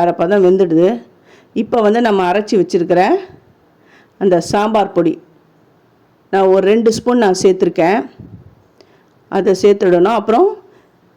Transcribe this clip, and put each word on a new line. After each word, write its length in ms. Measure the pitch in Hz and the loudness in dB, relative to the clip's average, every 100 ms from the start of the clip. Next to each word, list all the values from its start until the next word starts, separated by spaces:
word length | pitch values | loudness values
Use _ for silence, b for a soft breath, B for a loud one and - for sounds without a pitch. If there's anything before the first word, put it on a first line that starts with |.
அரை 120 | 175 170 | 0 -2
பதம் 240 | 175 202 180 | -2 2 2
வெந்துடுது. 420 | 190 180 160 180 233 - _ b b b - | 2 2 2 0 -2 -12 _ b b b -8
இப்போ 160 | 220 240 208 | -4 0 0
வந்து 140 | 226 233 | 0 0
நம்ம 140 | 196 180 | 0 0
அரைச்சி 260 | 196 208 208 | -2 0 -2
வச்சிருக்கிற 420 | 165 185 160 175 202 381 - - _ _ _ _ b b b _ | 0 -2 0 0 2 -2 -4 -20 _ _ _ _ b b b _
அந்த 140 | 190 175 165 | 0 0 -2
சாம்பார் 440 | 208 214 220 196 | -4 -2 -2 -2
பொடி 180 | 180 170 - _ _ _ _ _ _ _ _ _ _ _ | -2 -2 -4 _ _ _ _ _ _ _ _ _ _ _
நான் 180 | 196 190 | 0 2
ஒரு 100 | 190 185 | 2 2
ரெண்டு 200 | 220 226 220 | 0 0 -2
ஸ்பூன் 260 | 240 247 | -2 0
நான் 160 | 208 185 | 0 2
சேர்த்துருக்கேன். 580 | 196 185 190 - 165 220 403 - - - - _ _ _ b b b _ _ 196 | 0 0 -2 0 -2 -2 -6 -16 -20 -20 -20 _ _ _ b b b _ _ -4
அதை 160 | 190 190 | -2 2
சேர்த்துடணும். 560 | 202 202 190 175 185 226 | 2 2 2 2 2 0
அப்புறம் 280 | 214 233 392 427 - b b b b | 0 0 0 -2 -16 b b b b